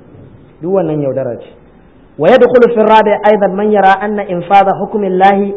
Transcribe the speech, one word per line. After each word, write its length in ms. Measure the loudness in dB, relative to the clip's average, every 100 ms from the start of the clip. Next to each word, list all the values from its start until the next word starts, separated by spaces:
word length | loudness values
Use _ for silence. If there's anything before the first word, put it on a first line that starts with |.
| -20 -20 -20 -20 -20 _
Duk 100 | -4
wannan 280 | -4 -2 -4
yaudara 340 | -4 -6 -8 -10
ce. 180 | -16 -20 _ _ _ _ _ -4
ويدخل 560 | 0 4 4 4 2 2
في 40 |
الرابع 320 | 2 2 2 0 0
أيضًا 160 | 0 -2 -2
من 160 | -2
يرى 220 | 2 2 0
أن 160 | -2 -6
إنفاذ 480 | -6 -8 0 2 2 -2
حكم 200 | -6 -6
الله 500 | -4 2 2 2 -2